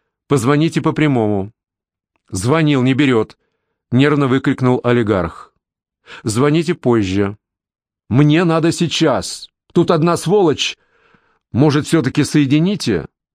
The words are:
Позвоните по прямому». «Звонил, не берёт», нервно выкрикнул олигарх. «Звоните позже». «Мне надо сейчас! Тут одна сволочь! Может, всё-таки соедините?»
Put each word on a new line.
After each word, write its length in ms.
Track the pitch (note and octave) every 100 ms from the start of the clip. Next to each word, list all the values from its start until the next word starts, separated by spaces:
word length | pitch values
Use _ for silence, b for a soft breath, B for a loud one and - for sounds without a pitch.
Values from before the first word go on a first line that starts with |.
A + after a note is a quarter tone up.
| _ _ -
Позвоните 560 | C#3+ A2+ D3 D#3+ D#3+
по 100 | D3
прямому». 580 | D3 D3+ B2+ G#2+ G2+ G2 _ _ _ _ _ _ _ _
«Звонил, 540 | F#2+ G#2 D#3+ D3+ C#3
не 100 | B2
берёт», 460 | C3 C#3+ A#2+ G#2+ - _ _ _ _ -
нервно 340 | A#2+ C#3+ D3 C#3
выкрикнул 540 | C3 C#3+ C3 B2+ B2+
олигарх. 720 | B2 A#2+ G#2+ G2+ E2 - - _ _ _ _ _ B B
«Звоните 500 | - G#2 D3 D#3 D#3+
позже». 640 | E3+ B2 A#2 G2 F#2+ G2+ G#2 _ _ _ _ _ _ -
«Мне 360 | A#2 D3+ D#3
надо 280 | F3+ E3 E3
сейчас! 760 | D#3+ E3 - D#3+ A2+ F#2 - - _ _
Тут 180 | - D#3+
одна 260 | E3+ E3+ E3
сволочь! 600 | D#3 G#3 F3 C3+ - - _ _ _ _ _ _ _
Может, 340 | G#2 D3+ C#3+ C3+
всё-таки 380 | E3 B2+ C3+
соедините?» 840 | C#3 D3+ C#3 D3 F3 G#3 - F2+ C2+ _ _